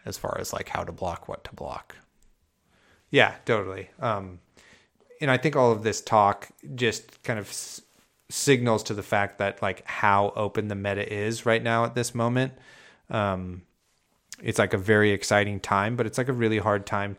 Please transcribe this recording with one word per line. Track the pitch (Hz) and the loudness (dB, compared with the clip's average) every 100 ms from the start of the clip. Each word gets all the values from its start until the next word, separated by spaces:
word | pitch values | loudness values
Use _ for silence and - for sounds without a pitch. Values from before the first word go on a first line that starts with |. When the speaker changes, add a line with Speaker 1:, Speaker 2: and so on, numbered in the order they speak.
Speaker 1:
as | - - | -14 -10
far | - - | -8 -6
as, | - | -6
like, | - - | -8 -6
how | - | -6
to | 87 | -6
block, | 85 90 82 - | -6 -8 -8 -12
what | - | -14
to | - | -14
block. | - 65 - - - _ _ _ _ _ _ _ _ _ _ - | -14 -12 -12 -16 -20 _ _ _ _ _ _ _ _ _ _ 2
Speaker 2:
Yeah, | 139 104 - | 6 6 4
totally. | - 110 95 98 95 - | -2 0 -2 -8 -14 -6
Um, | 123 101 95 90 _ _ - - _ _ _ - | -4 -4 -6 -16 _ _ -20 -20 _ _ _ -6
and | 143 | 0
I | 127 | 2
think | 160 143 | 2 4
all | 123 | 4
of | 107 | 4
this | 110 101 | 0 -2
talk | - 110 101 98 - _ 147 127 | 2 4 6 2 -6 _ -12 -2
just | 117 - - - | -2 -2 -10 -14
kind | - 110 | -6 -6
of | 95 | -6
s-, | - - - _ _ _ _ - | -12 -12 -16 _ _ _ _ -12
signals | - 143 127 120 110 | -2 2 4 4 0
to | - | 0
the | 104 | -8
fact | - 107 101 - | -2 0 0 -2
that, | 98 - | -4 -2
like, | 101 92 - | -4 -4 -10
how | - 104 101 101 - | 0 4 6 4 0
open | 104 - 104 | -4 -2 -4
the | 98 | -4
meta | 101 98 - | -4 -2 -4
is | 104 107 117 | -4 -4 -2
right | 120 113 | 0 0
now | 117 113 | 2 0
at | 117 | 0
this | 123 117 | -2 -4
moment. | 120 117 127 131 127 - - - _ - | -2 0 2 0 -4 -20 -20 -20 _ -6
Um, | 113 101 92 90 90 - _ _ _ _ _ - - | -2 -2 -2 -6 -12 -16 _ _ _ _ _ -20 -12
it's, | 117 110 | -4 0
like, | 98 | 2
a | 104 | 2
very | 95 107 104 | 4 4 6
exciting | 98 - 104 104 98 | 2 2 2 2 -4
time, | - 98 104 120 | -2 0 0 -2
but | 110 | -4
it's, | 131 | -2
like, | 127 | -2
a | |
really | 123 113 110 | 0 2 2
hard | 107 101 98 | 0 0 -2
time | 104 101 | -4 -4